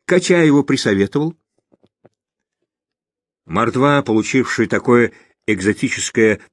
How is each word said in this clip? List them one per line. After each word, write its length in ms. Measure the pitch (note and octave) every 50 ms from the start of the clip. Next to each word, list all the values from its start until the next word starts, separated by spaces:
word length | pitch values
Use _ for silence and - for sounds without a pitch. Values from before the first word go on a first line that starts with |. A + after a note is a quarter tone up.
| _
Качаеву 640 | - F#3 F#3 F3 - F3+ F3 D#3+ D#3 C#3 C#3+ C#3
присоветовал?" 720 | - C#3 B2+ - A#2 G2+ G2 G2 G2+ - C#3+ D3+ E3 E3 _ _ _ _ _ _ _ _ _ _ _ _ _ _ _ _ _ _ _ _ _ _ _ _ _ _ _ _ _ _ _ _ _ _ _ _ _ _ _ _ _ _
Мордва, 560 | D#2+ D#2+ G2+ A#2 A#2 A2+ B2 C3+ C#3+ C#3+ C#3+ -
получивший 640 | A2+ A2 A2 G#2 - - C3 A#2 - - - A2+
такое 460 | F#2+ A#2+ G2+ - - A#2+ A#2+ A#2 G2+ - - _ _ _ _ _
экзотическое 960 | - G#2 F2+ F#2 G#2+ G#2 - - A#2+ - - - - - A#2+ A2 A2 G#2 - - _